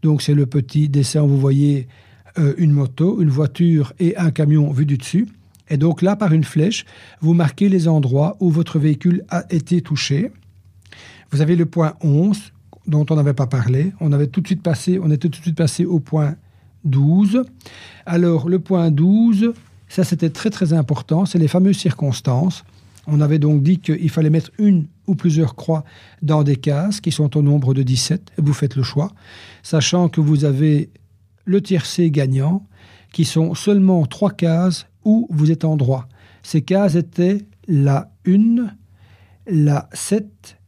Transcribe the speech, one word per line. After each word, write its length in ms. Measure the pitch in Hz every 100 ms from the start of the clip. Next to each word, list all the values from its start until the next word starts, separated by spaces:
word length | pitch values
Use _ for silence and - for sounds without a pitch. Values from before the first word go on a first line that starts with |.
Donc, 180 | 160 151
c'est 120 | -
le 120 | 147 135
petit 420 | 147 127 151 151
dessin 340 | 143 135 156
où 60 | 147
vous 100 | 139
voyez, 520 | 139 139 147 143 127 - _ _ - -
euh, 140 | 147 139
une 140 | 165
moto, 500 | 147 131 127 165 226
une 80 | 160
voiture 600 | 135 151 - 175 160 135 -
et 160 | 170 -
un 160 | 170
camion 400 | - 151 151 147
vu 140 | 131 147
du 120 | 139
dessus. 300 | - 175 240 - _ _ _
Et 60 | 147
donc 260 | 160 160
là, 140 | 185 208
par 160 | 208
une 140 | 160 143
flèche, 400 | 160 165 233 - - - -
vous 140 | 156
marquez 340 | 170 156 - 202
les 220 | 190 165
endroits 480 | 160 131 131 156 -
où 100 | 180
votre 300 | 156 165 160
véhicule 460 | 151 147 180 180 180
a 160 | 175 170
été 280 | 170 147 180
touché. 500 | - 147 - 143 226 - _ _ _ _ _ - - - _
Vous 100 | 143
avez 160 | 156 175
le 80 | 165
point 300 | 170 156 -
onze, 520 | 160 143 190 202 - _ _ - -
dont 180 | 151 151
on 80 | 156
n'avait 160 | 143
pas 140 | 131 131
parlé. 440 | 131 110 127 170 196
On 140 | 156
avait 140 | 143 147
tout 120 | -
de 80 | 160
suite 160 | 175
passé, 340 | 175 156 - 180
on 140 | 165
était 160 | 151 170
tout 120 | 131
de 40 |
suite 140 | - 156
passé 260 | 165 -
au 160 | 170 175
point 360 | - 156 147 156 _ _ _ _ 156
douze. 580 | 135 143 175 202 233 254 - - - - - -
Alors, 420 | 170 175 165 139
le 120 | 185
point 320 | - 185 165
douze, 600 | 143 170 208 233 202 233 233 - - _
ça, 160 | - 185
c'était 240 | 170 165
très, 200 | - 226
très 220 | 208 175
important. 540 | 165 131 151 - 160 190
C'est 120 | 180
les 120 | 156
fameuses 260 | 180 190 196
circonstances. 840 | 185 - 147 120 - 123 180 - - _ - - -
On 120 | 147
avait 200 | 147 156
donc 220 | 147 151
dit 180 | 139 185
qu'il 300 | - 156 160
fallait 200 | - 156
mettre 220 | 160 156 -
une 280 | 208 180 151 _ -
ou 100 | 175
plusieurs 400 | 175 151 151 -
croix 280 | - 160 147 - - _
dans 220 | 151 151
des 120 | 143 131
cases 460 | - 143 190 208
qui 100 | -
sont 240 | - 151 151
au 60 |
nombre 320 | 143 147 127
de 100 | 135
dix-sept. 480 | 127 127 - 175 - -
Et 40 |
vous 120 | 147
faites 240 | 139 143 139
le 60 |
choix, 280 | 123 - 180 - - - - -
sachant 440 | - 160 131 180 175
que 140 | -
vous 240 | 151 151 147
avez 460 | 135 156 147 - _ _ _ _ _
le 160 | - 190
tiercé 500 | 202 185 - - 170
gagnant, 560 | 147 135 131 143 190 - - - - _
qui 140 | - 165
sont 280 | 160 165
seulement 520 | 175 - 202 190 185 143
trois 260 | - 202
cases 560 | 202 170 165 185 165 - _
où 240 | 214 220 233
vous 220 | 156 151
êtes 140 | 160 160
en 100 | 151
droit. 320 | 127 135 123 - - _
Ces 200 | - 160
cases 340 | - 190 202 160
étaient 440 | 170 - 175 202 208 _ -
la 460 | 151 139 139 - _
une, 500 | - 190 226 233 233 - _ _ _ _ _ _ -
la 440 | 170 147 143 -
sept 640 | - - 208 214 _ - _